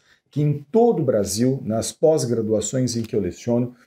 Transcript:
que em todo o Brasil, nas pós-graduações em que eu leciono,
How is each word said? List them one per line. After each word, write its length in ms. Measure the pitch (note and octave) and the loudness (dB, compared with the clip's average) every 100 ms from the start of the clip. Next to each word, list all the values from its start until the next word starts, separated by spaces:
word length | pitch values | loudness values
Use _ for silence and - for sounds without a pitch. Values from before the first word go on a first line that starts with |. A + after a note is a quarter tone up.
| _ _ _ | _ _ _
que 100 | C#3+ | -2
em 240 | D3 D3 - | -2 -2 -2
todo 280 | A3+ A#3+ E3+ | 2 4 2
o 40 | |
Brasil, 560 | B2+ A2+ G2 G2+ B2+ C3+ | 0 0 0 0 0 0
nas 280 | G2+ A2+ A2+ | -4 -4 -4
pós-graduações 1040 | - D#3+ D#3+ B2 A#2+ G#2+ A2 - C3 B2 A#2 | 0 2 2 0 -2 0 -2 -2 -2 -2 -4
em 60 | |
que 120 | A2+ | -4
eu 60 | A2+ | -4
leciono, 540 | F2+ - - A#2+ B2 - | -4 -4 -2 0 0 -8